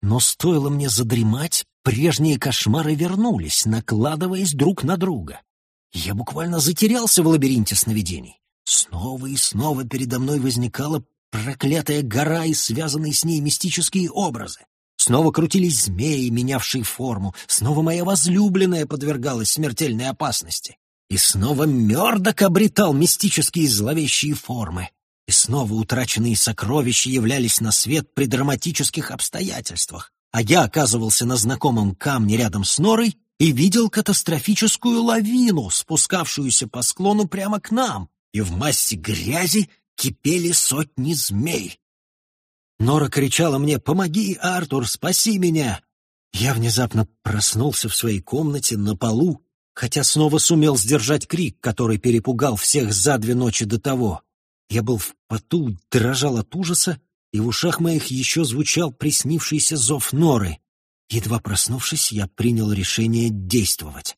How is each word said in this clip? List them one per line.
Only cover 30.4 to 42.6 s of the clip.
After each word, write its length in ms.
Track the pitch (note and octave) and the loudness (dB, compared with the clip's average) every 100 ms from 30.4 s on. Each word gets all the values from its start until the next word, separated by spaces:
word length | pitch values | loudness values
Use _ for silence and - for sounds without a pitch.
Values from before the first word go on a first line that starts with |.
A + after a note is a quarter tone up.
я 220 | A2 F3 | 2 4
оказывался 640 | B2+ - C#3 A#2 A2 - A#2+ | 4 2 0 0 0 0 0
на 120 | B2+ | 0
знакомом 580 | G#2+ B2+ D3 A#2 G2+ F#2+ | 0 0 0 2 0 0
камне 400 | - C#3 G#2+ A2 | -2 0 2 2
рядом 280 | A2+ F#2+ | 0 0
с 140 | G2 - | -2 2
норой 380 | F#3 A3 A#3 - _ _ | 2 4 2 -2 _ _
и 120 | D#3+ | 2
видел 380 | B2+ F3 G3+ A3+ | 4 4 4 2
катастрофическую 1120 | - G#3 G3 - E3 - G#3+ A3 - A#3+ A#3 | 0 0 0 0 -2 0 2 2 0 0 0
лавину, 680 | A#3 A3+ G#3 B3 A#3+ F3 G#2 | 2 2 2 2 4 2 0
спускавшуюся 1000 | - - D#3+ - F#3 D#3+ - C3+ - A#2+ | -4 -2 -2 0 0 -2 -4 0 0 -2
по 140 | B2 | -4
склону 460 | A#2+ - F#3+ G#3 G3 | -4 0 2 2 0
прямо 320 | F#3 G3 G#3 | -2 -4 -4
к 120 | - | -2
нам. 380 | A3 B3+ G2+ F2+ _ _ | 0 0 -2 -8 _ _
И 80 | G#2 | -4
в 100 | G2+ | -2
массе 440 | E2+ C#3+ - - G#2 | -2 0 0 -2 -4
грязи 720 | D2+ F#2 E2+ D3+ F3+ G#3+ G3 _ _ - | -4 -4 -2 -2 0 2 0 _ _ -6
кипели 560 | C3+ - C#3 F3 E3+ | -6 -4 -2 0 0
сотни 640 | F3 - C3+ D3+ - C3 | 0 0 -2 -4 -4 -4
змей. 640 | D#3+ - G2+ C#3+ D3+ F#2 - _ _ _ _ _ _ _ _ | -2 -2 -2 -2 -4 -6 -14 _ _ _ _ _ _ _ _